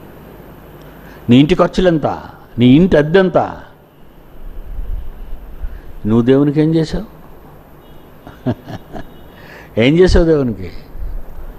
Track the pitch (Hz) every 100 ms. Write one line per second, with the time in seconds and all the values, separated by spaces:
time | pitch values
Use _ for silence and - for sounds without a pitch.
0 | - - - - - - - - - -
1 | - - - 123 151 180 175 - 185 160
2 | 123 87 - - - - 123 135 185 160
3 | 151 185 185 156 104 - - - _ _
4 | - - - - - - - - - -
5 | - - - - - - - - - -
6 | 104 113 117 135 147 143 156 160 156 180
7 | 220 - - - - - - - - -
8 | - - - - - - - - - -
9 | - - - - - - - - 120 165
10 | 180 185 165 156 131 98 92 - - -
11 | - - - - -